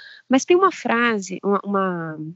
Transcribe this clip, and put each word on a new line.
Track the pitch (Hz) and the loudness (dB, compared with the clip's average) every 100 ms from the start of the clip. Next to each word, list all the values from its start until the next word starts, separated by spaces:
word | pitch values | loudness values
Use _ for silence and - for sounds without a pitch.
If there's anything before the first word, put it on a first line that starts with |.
| - - - | -20 -14 0
mas | 262 | 0
tem | - 359 | 4 4
uma | 381 | 4
frase, | - 233 233 240 214 185 185 | 2 -2 0 2 0 -4 -6
uma, | 196 202 | -2 -2
uma, | 202 196 190 175 160 156 156 | 0 -2 -2 -2 -6 -8 -12